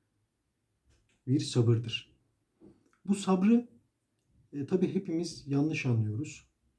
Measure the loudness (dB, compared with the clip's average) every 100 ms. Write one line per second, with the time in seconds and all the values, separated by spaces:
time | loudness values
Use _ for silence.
0 | _ _ _ _ _ _ _ _ _ _
1 | _ _ -2 -2 0 2 4 2 0 -8
2 | -10 _ _ _ _ _ -20 -20 _ _
3 | -4 -2 2 2 4 4 2 _ _ _
4 | _ _ _ _ _ -10 -2 0 0 0
5 | -4 -4 -6 -10 -4 0 0 -2 0 0
6 | 0 -4 -8 -12 -20 _ _